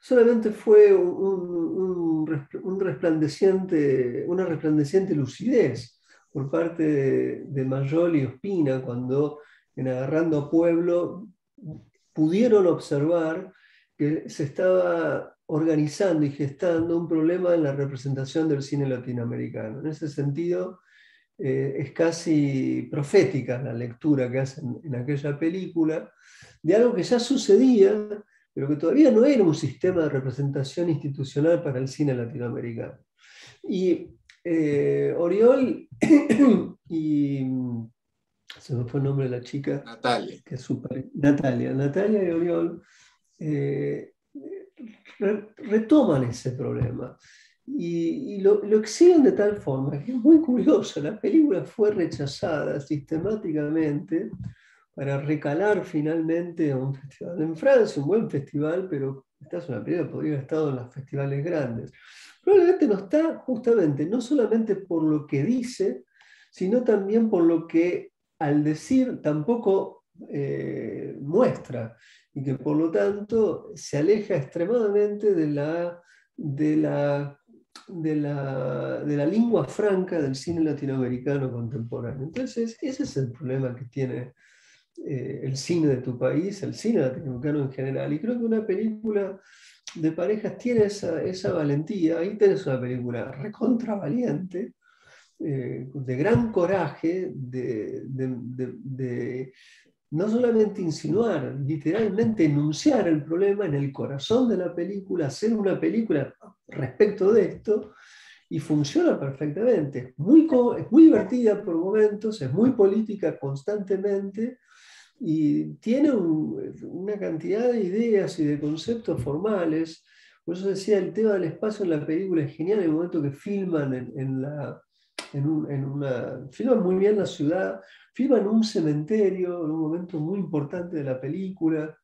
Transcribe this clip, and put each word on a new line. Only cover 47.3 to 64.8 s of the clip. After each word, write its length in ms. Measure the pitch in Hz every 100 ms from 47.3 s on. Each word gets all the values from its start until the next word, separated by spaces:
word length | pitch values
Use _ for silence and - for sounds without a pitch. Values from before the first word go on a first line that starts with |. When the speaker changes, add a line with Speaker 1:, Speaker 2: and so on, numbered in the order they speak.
| - _ _ -
Speaker 1:
Y, 720 | 277 170 170 165 160 - 202
y 40 |
lo, 240 | 190 208
lo 140 | 202 214
exhiben 440 | 214 - 349 349
de 100 | 247
tal 240 | - 208 208
forma 440 | - 135 139 147
que 100 | 214
es 60 | 254
muy 220 | 226 320
curioso. 600 | 320 247 185 - - -
La 200 | 147 214
película 440 | 208 320 294 180
fue 260 | 139 - 208
rechazada 880 | 208 170 - 139 - 190 151 147 147
sistemáticamente 1500 | 143 151 - 160 185 214 196 151 147 160 156 147 160 160 220 - - - _ _ _
para 260 | - 139 139
recalar 640 | 147 151 147 147 202 208
finalmente 880 | - 156 151 165 160 165 175 170 156
a 60 | 131
un 160 | 131
festival 480 | 135 - - - 175
en 140 | 156 160
Francia, 460 | 269 269 214 -
un 60 | 139
buen 220 | 208 -
festival, 580 | 147 - 147 151 175 185
pero 380 | 147 135 135 _ _
esta 180 | - 175
es 100 | 165
una 160 | 117
película 220 | 113 170 143
que 40 |
podría 200 | 131 151
haber 100 | 147
estado 280 | 139 156 156
en 60 | 127
los 160 | 117
festivales 500 | - 135 139 139 139
grandes. 480 | 151 165 131 113 - - - - - -
Probablemente 460 | - 392 349 370 285
no 60 |
está 420 | 196 - 302 320 233
justamente, 680 | - 240 - 233 165 143 151
no 140 | 233
solamente 540 | 233 294 214 226 220
por 280 | 196